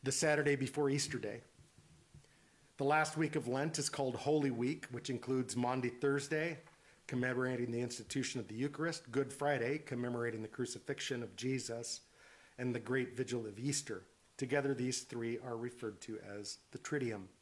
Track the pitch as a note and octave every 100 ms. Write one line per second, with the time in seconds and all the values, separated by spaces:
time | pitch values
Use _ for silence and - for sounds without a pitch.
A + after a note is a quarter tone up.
0 | C3 C3+ D#3 D3+ D3 C#3 C3 - C#3+ C#3
1 | C#3+ B2+ G#2+ A2 - - - - - -
2 | - - - - - _ - - C#3 D3+
3 | D3+ D#3 D#3 D#3 A#2+ C3 D3+ D#3+ C3+ -
4 | C3+ A#2 C#3+ D3+ C#3 A#2 B2 D3+ - B2
5 | - A#2+ B2 C3 A#2+ A2 B2 B2+ B2 B2
6 | C#3+ C#3 C#3 D#3 E3 D3+ - - - -
7 | - B2+ B2+ B2+ B2+ B2+ A#2+ A#2 A#2+ A#2+
8 | A2 C#3 B2+ B2+ G#2+ A2 C#3 C#3+ D#3+ D#3+
9 | - B2+ C3 - C#3+ C#3 A#2 D3+ D3+ B2
10 | B2 A#2+ A#2 A2 A2 - B2 - - G#2+
11 | - B2 A#2 G2 B2+ C3 A#2 A#2 A#2 -
12 | - - - - - - B2+ A#2+ G#2+ C3
13 | B2 B2 B2+ A#2+ G#2+ G2+ C3 C#3 - F#2+
14 | - _ _ - C3 C#3+ C#3 B2+ B2 B2
15 | - A#2+ A#2 A#2 B2+ A#2 A#2+ A#2+ A2+ G2+
16 | - G#2+ - G2+ G2+ - _ B2 - D3
17 | B2 G#2 F#2+ -